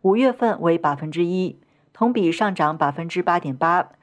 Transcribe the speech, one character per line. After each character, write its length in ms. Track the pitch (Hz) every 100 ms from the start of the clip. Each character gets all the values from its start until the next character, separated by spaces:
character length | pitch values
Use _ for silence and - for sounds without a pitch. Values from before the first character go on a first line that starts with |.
五 120 | 190
月 160 | 208 262
份 300 | 262 233 -
为 160 | 170 165
百 180 | 156
分 160 | 143 156
之 140 | 165
一， 340 | 175 185 180 135 _ _ _
同 180 | - 233
比 180 | 240 170
上 240 | 170 214
涨 220 | 180 151 160
百 140 | 143
分 160 | 143 165
之 140 | 180
八 180 | 180 175
点 160 | 151 131
八。 360 | 330 349 - _